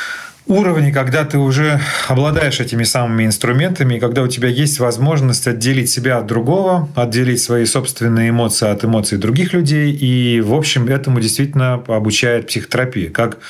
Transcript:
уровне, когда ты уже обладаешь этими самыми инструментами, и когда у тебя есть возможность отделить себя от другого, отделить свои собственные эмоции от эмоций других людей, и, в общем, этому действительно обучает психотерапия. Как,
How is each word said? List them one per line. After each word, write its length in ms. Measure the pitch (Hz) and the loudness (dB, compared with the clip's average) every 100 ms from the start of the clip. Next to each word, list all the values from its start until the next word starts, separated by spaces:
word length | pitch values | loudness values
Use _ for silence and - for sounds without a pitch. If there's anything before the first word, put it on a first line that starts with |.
| - - - - - | -10 -10 -14 -8 -2
уровне, 460 | 196 196 160 143 | 0 2 2 2
когда 320 | 143 127 151 | 0 0 -2
ты 140 | 147 143 | 0 0
уже 420 | 135 131 151 143 143 - - | 2 2 2 0 -2 -4 -2
обладаешь 500 | 131 147 160 147 123 | 0 0 0 0 -2
этими 240 | 117 117 | -4 -2
самыми 420 | 113 131 120 113 110 | 0 0 0 2 0
инструментами, 720 | 107 117 127 180 180 131 117 | 0 0 2 0 0 0 0
и 40 | |
когда 220 | 120 120 | 0 0
у 40 | 123 | -2
тебя 220 | 127 123 | 0 0
есть 280 | 120 147 143 | 0 0 0
возможность 720 | 123 113 139 156 131 120 127 | 0 2 2 2 2 0 -2
отделить 420 | 113 117 131 120 | -2 0 0 0
себя 280 | - 127 123 | -2 0 0
от 80 | 107 | 0
другого, 640 | 117 117 185 185 180 147 - | -2 0 2 2 0 0 -2
отделить 440 | 117 113 127 120 | 0 0 0 0
свои 220 | - 120 | 0 0
собственные 680 | 113 131 131 - 117 113 113 | 0 0 -4 -2 0 2 2
эмоции 360 | 117 113 - 107 | 2 0 0 0
от 140 | 101 | 0
эмоций 340 | 113 113 104 101 | 0 0 0 -2
других 360 | 107 131 180 | 0 0 0
людей, 400 | 180 147 151 147 | 0 2 2 0
и, 480 | 147 131 127 120 117 | 0 0 2 2 2
в 120 | 107 | 2
общем, 340 | 143 151 143 120 | 0 0 0 0
этому 320 | 135 135 123 | 0 0 0
действительно 540 | 110 - 139 143 127 123 | 0 0 0 0 0 0
обучает 720 | 107 110 107 107 123 117 113 | -2 -2 0 0 0 0 -2
психотерапия. 600 | 113 - 120 127 113 82 | -6 -4 -2 -2 -4 -4
Как, 280 | - 113 - - | -2 -2 -4 -14